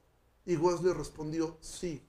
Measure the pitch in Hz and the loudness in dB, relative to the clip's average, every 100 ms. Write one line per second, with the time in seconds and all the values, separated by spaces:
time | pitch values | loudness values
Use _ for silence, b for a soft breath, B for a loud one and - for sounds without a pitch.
0 | _ _ _ _ - 165 175 170 180 170 | _ _ _ _ -2 2 4 4 2 0
1 | 143 - 156 160 160 165 - - 180 143 | -2 -8 -4 -2 -2 -4 -14 -8 -6 -6